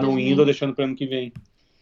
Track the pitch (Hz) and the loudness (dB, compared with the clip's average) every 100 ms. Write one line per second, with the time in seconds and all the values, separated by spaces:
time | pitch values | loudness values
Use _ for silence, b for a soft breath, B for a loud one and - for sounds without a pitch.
0 | 135 131 131 139 143 135 139 127 135 131 | 4 2 2 4 4 2 -2 -4 -4 -4
1 | 135 131 123 - - _ _ _ | -6 -6 -8 -12 -20 _ _ _